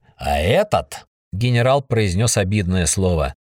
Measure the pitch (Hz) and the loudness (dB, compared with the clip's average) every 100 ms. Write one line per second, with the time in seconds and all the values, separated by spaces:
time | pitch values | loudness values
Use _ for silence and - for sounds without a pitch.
0 | _ - 69 73 82 156 214 87 76 - | _ -10 -4 -2 2 0 0 -2 -4 -14
1 | - _ _ 95 120 120 123 139 139 113 | -20 _ _ -4 0 2 2 0 0 0
2 | 104 87 120 - 95 104 90 92 85 - | 0 0 0 0 0 0 0 0 0 0
3 | 92 85 69 - | 0 0 -2 -6